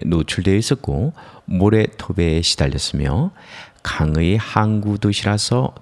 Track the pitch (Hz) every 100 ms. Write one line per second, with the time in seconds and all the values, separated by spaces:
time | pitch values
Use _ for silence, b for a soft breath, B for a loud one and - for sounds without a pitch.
0 | - 82 76 - 92 98 113 135 - 69
1 | 123 - B B B 92 101 110 107 -
2 | - 92 85 80 85 - 73 69 - 73
3 | 69 76 170 - B B B B - -
4 | 78 78 82 107 - - 107 107 104 101
5 | 104 101 - 107 - 120 131 -